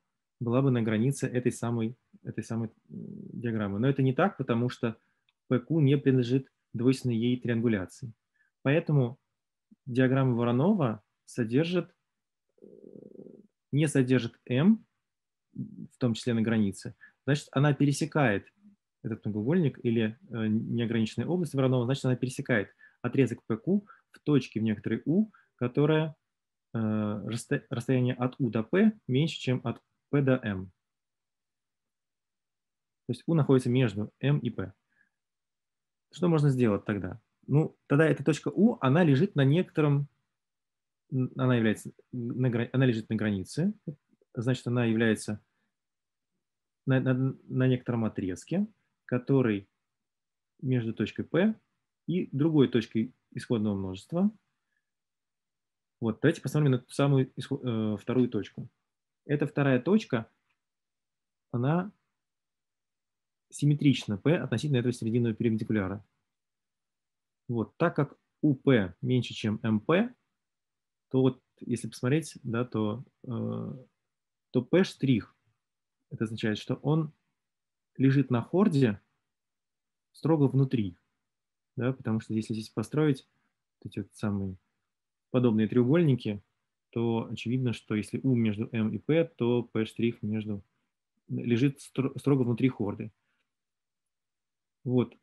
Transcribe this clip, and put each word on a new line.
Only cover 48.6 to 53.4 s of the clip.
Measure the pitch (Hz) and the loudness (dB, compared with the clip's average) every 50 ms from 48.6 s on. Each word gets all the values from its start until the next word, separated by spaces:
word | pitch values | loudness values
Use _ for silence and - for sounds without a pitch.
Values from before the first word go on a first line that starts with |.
| 214 - _ _ _ _ _ _ _ | -2 -4 _ _ _ _ _ _ _
который | - 127 123 - - 139 135 120 110 104 98 101 _ _ _ _ _ _ _ _ _ _ _ _ _ _ _ _ _ _ _ | -4 -4 -2 0 2 2 4 4 2 0 -2 -4 _ _ _ _ _ _ _ _ _ _ _ _ _ _ _ _ _ _ _
между | - 131 127 120 110 113 110 | -4 -2 0 0 -2 -2 -4
точкой | - 107 - - - 110 | -4 -4 -4 -4 -8 -6
П | - - 165 196 220 214 - _ _ _ _ _ _ _ _ _ | -2 0 2 2 2 0 -4 _ _ _ _ _ _ _ _ _
и | - 170 185 - - | -4 -4 -4 -4 -4
другой | - 131 151 165 151 147 123 - | -2 0 0 4 4 4 4 4
точкой | - 117 107 - - 110 110 - - _ _ _ | 4 0 -2 -2 -4 -6 -6 -6 -10 _ _ _
исходного | - 127 | -14 -10